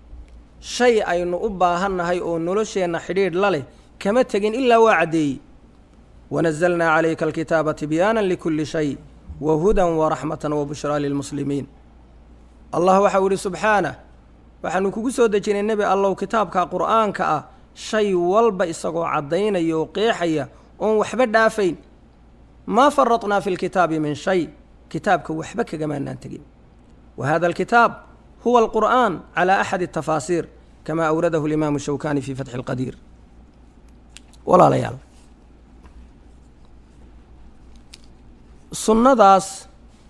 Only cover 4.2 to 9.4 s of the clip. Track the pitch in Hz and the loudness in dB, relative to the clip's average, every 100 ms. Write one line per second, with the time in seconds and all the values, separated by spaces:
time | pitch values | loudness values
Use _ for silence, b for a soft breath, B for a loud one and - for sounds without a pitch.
4.2 | 247 208 208 226 254 226 226 175 165 160 | 2 0 -2 0 4 6 6 4 2 0
5.2 | 147 127 - - - - - - - - | 0 -4 -10 -20 -20 -20 -20 -20 -20 -20
6.2 | - 147 165 151 175 175 165 156 165 160 | -8 -2 -2 0 0 2 2 2 2 0
7.2 | 160 156 156 165 156 151 151 160 196 226 | -2 -4 -2 0 0 -4 -4 0 2 2
8.2 | 196 175 175 156 151 165 151 - - - | 0 -2 -2 -2 -2 -2 -4 -6 -12 -20
9.2 | - - | -20 -6